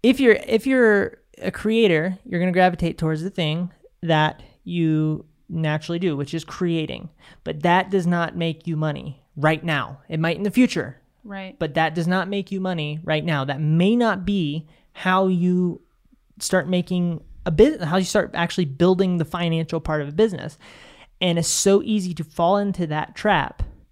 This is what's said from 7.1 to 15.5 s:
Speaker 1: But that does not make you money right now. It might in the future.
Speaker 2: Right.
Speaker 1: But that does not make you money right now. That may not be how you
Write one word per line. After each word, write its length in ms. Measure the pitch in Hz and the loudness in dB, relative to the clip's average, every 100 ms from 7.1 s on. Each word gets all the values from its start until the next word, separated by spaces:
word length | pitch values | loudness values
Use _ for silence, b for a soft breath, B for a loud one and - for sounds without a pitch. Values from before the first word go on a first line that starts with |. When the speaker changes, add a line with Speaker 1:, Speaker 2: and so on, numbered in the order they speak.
| _ b b | _ b b
Speaker 1:
But 200 | - 151 | -10 -2
that 260 | 175 180 190 | 2 2 2
does 180 | 190 175 | 0 0
not 280 | 175 165 175 | 0 -2 -4
make 320 | 165 160 - | -4 -4 -6
you 100 | 156 | -4
money 440 | 156 143 135 135 _ - | -4 -4 -10 -16 _ -2
right 280 | 156 160 | 0 0
now. 360 | 175 147 117 135 _ | -2 -4 -4 -12 _
It 120 | 160 | -4
might 180 | 165 165 | -2 -2
in 60 | |
the 80 | 202 | 0
future. 500 | 240 247 170 - - _ _ | 2 2 2 -6 -12 _ _
Speaker 2:
Right. 340 | 208 196 190 - | -16 -14 -14 -8
Speaker 1:
But 140 | 160 | -4
that 220 | 147 160 165 | 0 0 0
does 120 | 165 | 0
not 220 | 185 180 | -2 -2
make 220 | 202 190 | -6 -6
you 100 | 190 | -6
money 380 | 185 170 147 151 | -4 -4 -6 -6
right 200 | 160 156 165 | -2 -2 0
now. 180 | 147 135 | -2 -2
That 140 | 139 | -2
may 360 | 151 160 190 240 | 2 4 4 4
not 300 | 233 190 180 | 2 0 -2
be 420 | 202 151 151 - b b | -2 -2 -4 -10 b b
how 340 | - 185 185 190 | -6 0 2 2
you 540 | 185 180 | 2 2